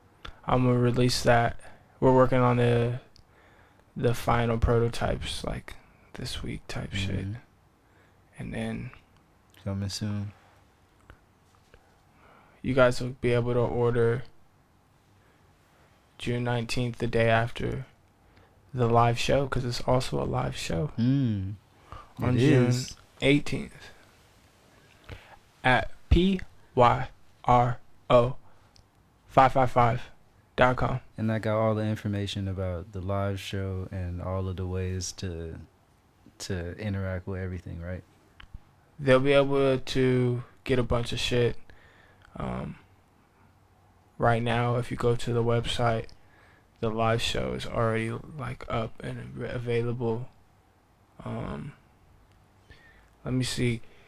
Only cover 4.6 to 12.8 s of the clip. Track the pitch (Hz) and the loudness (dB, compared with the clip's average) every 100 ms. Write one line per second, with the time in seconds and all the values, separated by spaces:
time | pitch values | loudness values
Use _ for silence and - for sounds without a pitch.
4.6 | - 117 117 - - - - - - - | 2 2 2 0 -2 -4 -6 -8 -6 -8
5.6 | - - - _ _ - 123 - - - | -10 -18 -20 _ _ -12 -10 -8 -8 -10
6.6 | - - - 98 98 95 98 117 - _ | -8 -10 -6 -6 -4 -4 -6 -10 -14 _
7.6 | _ _ _ _ _ _ _ - 113 113 | _ _ _ _ _ _ _ -14 -10 -8
8.6 | 113 113 120 - _ _ _ _ _ - | -8 -8 -10 -14 _ _ _ _ _ -14
9.6 | 101 98 98 - 107 104 101 - _ _ | -8 -6 -6 -6 -4 -4 -6 -12 _ _
10.6 | _ _ _ _ _ - _ _ _ _ | _ _ _ _ _ -20 _ _ _ _
11.6 | _ - _ _ _ _ - - _ _ | _ -20 _ _ _ _ -20 -20 _ _
12.6 | - 131 | -2 4